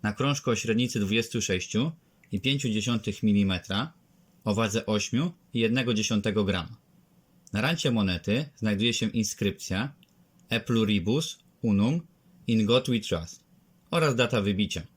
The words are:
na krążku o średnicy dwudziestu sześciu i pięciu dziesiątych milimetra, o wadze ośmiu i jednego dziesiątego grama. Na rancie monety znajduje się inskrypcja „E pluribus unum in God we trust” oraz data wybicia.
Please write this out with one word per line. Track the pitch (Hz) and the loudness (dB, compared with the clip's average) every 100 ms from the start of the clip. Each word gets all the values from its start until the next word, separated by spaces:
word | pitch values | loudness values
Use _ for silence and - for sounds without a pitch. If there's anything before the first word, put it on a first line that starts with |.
na | 107 | -4
krążku | 104 131 139 - | -2 -2 0 -2
o | 113 | -2
średnicy | - 113 123 - | 0 0 0 0
dwudziestu | 101 110 113 120 | 0 0 0 -4
sześciu | - 92 - 107 143 160 _ _ _ | -2 -2 0 0 0 -4 _ _ _
i | 101 | -4
pięciu | 131 139 131 | 0 0 0
dziesiątych | 107 107 117 107 101 | -2 0 -2 -4 -2
milimetra, | 110 101 98 92 - 98 147 - _ _ _ _ | 2 4 4 0 -2 -4 -4 -10 _ _ _ _
o | - | -4
wadze | 104 113 107 - | 0 0 0 0
ośmiu | 107 - 117 170 170 _ | -2 0 -2 -2 -4 _
i | 117 | -2
jednego | 113 123 123 | 0 0 0
dziesiątego | 110 107 110 107 104 98 | 0 0 0 0 0 0
grama. | 95 85 - _ _ _ _ _ _ - | -2 -4 -12 _ _ _ _ _ _ -6
Na | 104 | -2
rancie | 123 165 147 | 0 0 0
monety | 117 98 87 - 110 151 - | 2 2 0 0 -2 -2 -4
znajduje | 110 101 113 | -2 2 0
się | 113 110 | 0 -2
inskrypcja | 117 107 - 101 95 - 92 135 - _ _ _ _ _ | 0 -2 -2 -4 -4 -4 -4 -4 -8 _ _ _ _ _
„E | 117 | -6
pluribus | - 117 107 104 87 131 165 - _ _ | 0 2 2 2 2 0 -2 -10 _ _
unum | 120 98 107 165 - _ _ _ - | 0 4 4 0 -4 _ _ _ -2
in | 113 104 | 2 4
God | 120 127 | 2 2
we | 120 | -2
trust” | 101 87 82 - _ _ _ _ _ | 0 -4 -4 -16 _ _ _ _ _
oraz | 170 156 120 | 0 2 2
data | 120 120 | 2 2
wybicia. | 101 98 101 - 82 | 2 0 0 -4 -10